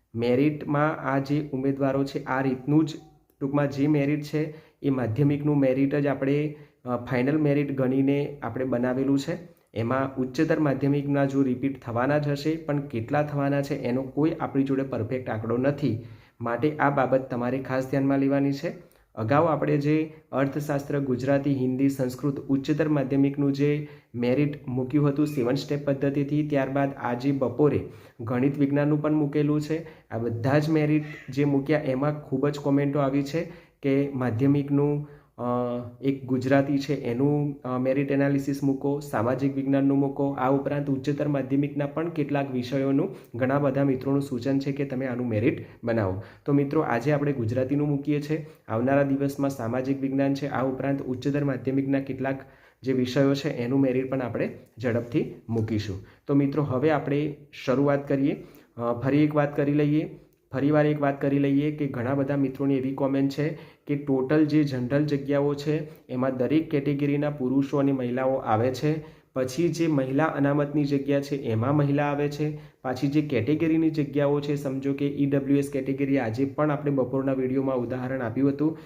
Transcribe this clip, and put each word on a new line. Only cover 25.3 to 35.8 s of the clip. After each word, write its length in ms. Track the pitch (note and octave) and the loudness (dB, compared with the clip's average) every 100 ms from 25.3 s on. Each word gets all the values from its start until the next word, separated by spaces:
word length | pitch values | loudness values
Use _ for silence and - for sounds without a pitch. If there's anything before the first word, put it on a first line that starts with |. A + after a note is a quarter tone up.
| C#3 B2 B2 | 0 0 0
સ્ટેપ 300 | - C#3+ C#3+ | -2 -4 -2
પદ્ધતિથી, 640 | C#3 C#3 C#3+ C#3 D3+ D3+ | 0 0 0 0 0 0
ત્યારબાદ 420 | C#3 C3+ C#3 C#3 - | 0 0 0 0 -2
આજે 340 | A#2+ B2 C#3 | -4 -2 0
બપોરે 480 | C3+ B2 - D3 F#2+ - - - - | 0 0 4 4 2 -4 -14 -20 -10
ગણિત 360 | A2+ B2 C#3+ D3 | -4 0 2 2
વિજ્ઞાનનું 440 | C#3 C#3+ D3 D3+ | 2 2 2 2
પણ 120 | D3+ | 2
મૂકેલું 480 | D3+ C#3+ D3+ D3 D3+ | 0 0 0 2 0
છે. 240 | D3 D#3+ - - - | 0 -6 -6 -18 -10
આ 60 | A2+ | -6
બધા 420 | A#2 A2 B2+ D3+ | -4 -2 2 2
જ 100 | D3+ | 2
મેરિટ 340 | D#3 D3 D3+ D3+ - - | 2 2 2 0 -12 -8
જે 160 | C3 C#3+ | 0 2
મૂક્યા 340 | C#3 C3+ D3 | 2 2 0
એમાં 340 | C3+ B2+ D3 | 0 0 -2
ખૂબ 340 | D3+ - C3 C#3+ | -2 -4 -2 0
જ 120 | D3 | 0
કોમેન્ટો 400 | C#3+ C#3 C#3+ D3 | 2 2 2 2
આવી 240 | C3+ C#3+ | 0 0
છે 280 | C#3 E3 E3+ - - _ | -2 -4 -6 -12 -20 _
કે 260 | C#3+ C3+ C#3 | 0 2 0
માધ્યમિકનું, 960 | B2+ B2 A2 C#3 C#3+ C#3+ C#3+ D3 D3 D3 - _ - | -2 -2 2 4 4 2 2 2 0 -4 -14 _ -8
અ, 60 | B2 B2 B2 A#2+ | -2 -2 -2 -4